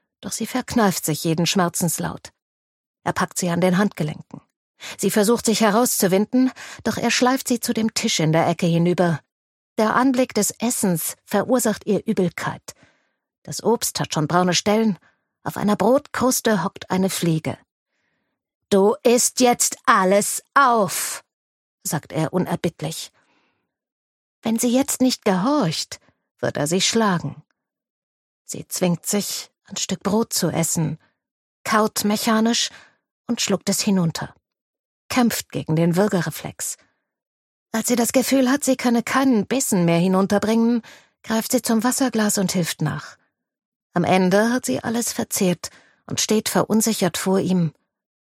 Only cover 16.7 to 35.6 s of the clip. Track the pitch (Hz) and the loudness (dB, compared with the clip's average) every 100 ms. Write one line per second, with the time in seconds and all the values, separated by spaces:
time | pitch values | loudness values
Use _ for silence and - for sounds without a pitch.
16.7 | - - 185 190 - 170 156 135 - _ | -8 -4 -2 0 0 0 0 -4 -8 _
17.7 | _ _ _ _ _ _ _ _ _ _ | _ _ _ _ _ _ _ _ _ _
18.7 | 196 202 - 240 233 - - 247 240 - | 4 4 2 2 2 2 2 2 2 -2
19.7 | - - 220 185 202 202 - - 269 269 | 0 2 4 4 2 2 -6 0 4 4
20.7 | 226 185 - - - - _ _ _ _ | 4 0 -2 -6 -10 -16 _ _ _ _
21.7 | _ - 156 - 151 160 180 165 170 180 | _ -6 -6 -4 -4 -2 -2 -2 -2 -4
22.7 | - 156 - - _ _ _ _ _ _ | -4 -8 -10 -14 _ _ _ _ _ _
23.7 | _ _ _ _ _ _ _ 226 226 247 | _ _ _ _ _ _ _ -4 -2 2
24.7 | 254 277 - 254 - 214 185 233 294 170 | 0 0 0 0 0 0 0 0 0 0
25.7 | - - - _ _ _ _ 127 - 147 | -4 -8 -14 _ _ _ _ -4 -2 -2
26.7 | 185 - 226 214 175 143 - - _ _ | 0 0 0 0 0 -4 -10 -18 _ _
27.7 | _ _ _ _ _ _ _ - - - | _ _ _ _ _ _ _ -14 -14 -10
28.7 | - 180 170 - 208 - - - _ - | -2 0 0 -2 -4 -4 -8 -12 _ -14
29.7 | 196 - 185 - 214 226 - 165 - 165 | -8 -6 -4 -2 0 0 -2 -2 -2 -2
30.7 | 175 160 156 _ _ _ _ _ _ - | -2 -2 -6 _ _ _ _ _ _ -2
31.7 | 220 214 - 208 208 - 220 226 240 - | 0 0 -2 -2 -2 0 2 2 0 -4
32.7 | - - _ _ _ - 233 - 185 - | -8 -20 _ _ _ -8 -4 -2 -2 -2
33.7 | 190 214 190 165 - 143 - _ _ _ | -2 0 2 0 -2 -10 -14 _ _ _
34.7 | _ _ _ - 262 233 - - 143 | _ _ _ -4 0 2 0 -6 -8